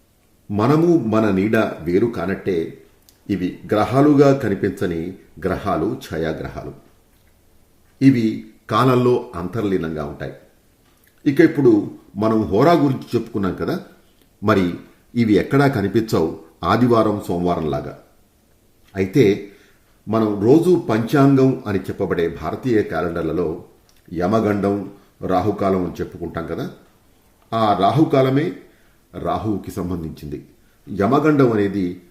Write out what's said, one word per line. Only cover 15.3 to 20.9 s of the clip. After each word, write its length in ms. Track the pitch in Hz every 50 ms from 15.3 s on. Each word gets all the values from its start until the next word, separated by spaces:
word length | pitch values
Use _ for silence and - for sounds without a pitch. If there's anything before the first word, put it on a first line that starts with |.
| 104
ఎక్కడా 340 | 87 - - 139 135 139
కనిపించవు 720 | 135 135 104 98 95 101 117 110 - 113 95 80 82 - - - - _ _ 85
ఆదివారం, 580 | 85 104 117 123 117 117 113 107 107 104 101 -
సోమవారం 420 | - 90 85 87 87 82 82 80 73
లాగా. 300 | 67 69 65 - - - - _ _ _ _ _ _ _ _ _ _ _ _ _ _ _ _ _ -
అయితే 560 | 98 98 95 - 147 117 95 101 - - - - - _ _ _ _ _ _ _ _ _
మనం 340 | 104 107 113 110 107 101 98
రోజు 340 | 101 120 147 165 156 180 180 165 -
పంచాంగం 760 | -